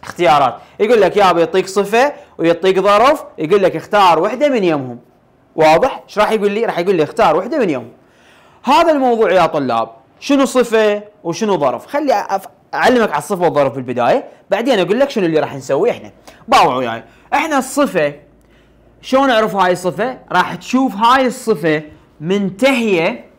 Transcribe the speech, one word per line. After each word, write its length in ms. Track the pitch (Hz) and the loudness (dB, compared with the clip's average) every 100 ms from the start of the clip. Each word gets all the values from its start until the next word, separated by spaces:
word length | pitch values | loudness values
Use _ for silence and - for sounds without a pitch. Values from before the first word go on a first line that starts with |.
اختيارات. 520 | - - 175 147 131 - - _ | -18 -2 2 4 2 -2 -20 _
يقول 200 | 214 240 | 0 2
لك: 160 | 185 185 | 2 2
"يابا"، 240 | 190 170 | 2 2
يعطيك 260 | 165 185 185 | 0 0 -2
صفة 460 | - 196 220 277 277 - - | -4 -2 0 0 -2 -20 -4
ويعطيك 420 | 165 165 185 190 | -2 0 0 0
ظرف، 440 | 196 202 247 302 - - | 2 4 4 2 -4 -10
يقول 240 | 156 202 | -2 2
لك: 140 | 190 165 | 0 -2
"اختار 420 | - - 190 160 | -2 2 4 4
وحدة 300 | 185 233 294 | 0 0 0
من 160 | 262 | 0
يمهم". 340 | 185 151 127 120 _ _ _ _ _ - | 0 -2 -4 -12 _ _ _ _ _ 2
واضح؟ 460 | 156 160 262 - - | 4 4 2 -2 -12
ايش 100 | - | -2
راح 140 | 208 | 0
يقول 180 | 220 202 | 2 0
لي؟ 140 | 202 | -2
راح 140 | 220 170 | -4 -2
يقول 160 | 175 | -2
لي: 80 | 185 | 0
"اختار 340 | 147 - 202 160 | 0 2 2 2
وحدة 220 | 196 311 | -2 -2
من 120 | 214 | -2
يمهم". 180 | 135 117 - _ _ _ _ _ _ | -4 -8 -20 _ _ _ _ _ _
هذا 280 | - 240 226 | 0 2 4
الموضوع 400 | 262 262 233 214 | 2 0 2 2
يا 140 | 180 165 | 2 2
طلاب، 420 | 165 131 117 113 - _ _ | 0 -2 -2 -4 -10 _ _
شنو 240 | - 277 | -2 0
صفة 580 | 269 254 240 220 214 208 208 _ | 2 0 0 2 2 0 -8 _
وشنو 340 | 170 165 220 185 | -10 -4 -2 0
ظرف؟ 280 | 143 120 - | 0 -2 -6
خلي 400 | 294 294 214 - | -6 0 -2 -2
أف-، 180 | 196 - _ _ | -6 -6 _ _
أعلمك 360 | 147 175 247 214 | -2 2 2 0
على 80 | 147 | -2
الصفة 260 | - 196 | -6 -2
والظرف 300 | 175 143 135 | 0 2 0
بالبداية، 500 | 127 127 120 120 220 - - _ | -2 -8 -2 0 0 -2 -20 _
بعدين 280 | 196 233 233 | -4 0 0
أقول 220 | 175 220 | 0 0
لك 100 | 269 | 0
شنو 160 | 240 175 | 0 0
اللي 140 | 156 | 0
راح 140 | 139 | -2
نسويه 360 | 139 131 139 220 | -8 -4 -2 0
إحنا. 220 | - 104 - - - - | -4 -12 -20 -20 -20 -2
باوعوا 300 | 262 165 127 | 2 2 0
وياي، 260 | 123 113 - _ _ | -4 -8 -12 _ _
إحنا 240 | 285 320 285 | -4 -2 -4
الصفة 560 | 262 - 277 180 147 143 - _ _ _ _ _ _ _ | -4 -2 -2 0 -2 -4 -20 _ _ _ _ _ _ _
شلون 260 | - 262 277 | -2 0 2
نعرف 280 | 226 214 190 | 2 0 0
هاي 160 | 185 | 0
الصفة؟ 460 | 180 185 170 233 254 - | 0 -4 -4 -6 -6 -4
راح 220 | 175 175 | -2 -2
تشوف 420 | 175 - 254 269 190 | -6 -4 -2 -2 0
هاي 300 | 226 262 262 | 2 2 2
الصفة 560 | - - 196 165 151 151 - _ _ | -2 -4 -2 0 -2 -4 -20 _ _
منتهية، 1120 | 151 196 196 190 262 254 226 180 165 247 - | -4 -2 -2 -2 0 0 0 0 0 -4 -14